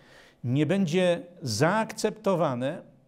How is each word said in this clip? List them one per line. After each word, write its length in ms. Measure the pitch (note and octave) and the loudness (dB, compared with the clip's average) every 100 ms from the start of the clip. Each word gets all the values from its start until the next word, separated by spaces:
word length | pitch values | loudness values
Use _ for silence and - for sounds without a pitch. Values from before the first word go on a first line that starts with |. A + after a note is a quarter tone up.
| - - - _ | -20 -20 -20 _
nie 220 | A#2+ C3 D3+ | -2 0 2
będzie 560 | G3 F#3 F3+ F3+ E3+ - - | 2 2 2 2 0 -4 -12
zaakceptowane 1400 | C3 G#2+ D#3 G#3+ A3 - G#3+ - G3 F3+ E3 A#2+ C3 G3 - - | -6 0 2 2 -2 -2 -4 -2 -2 0 0 -2 -4 -6 -12 -20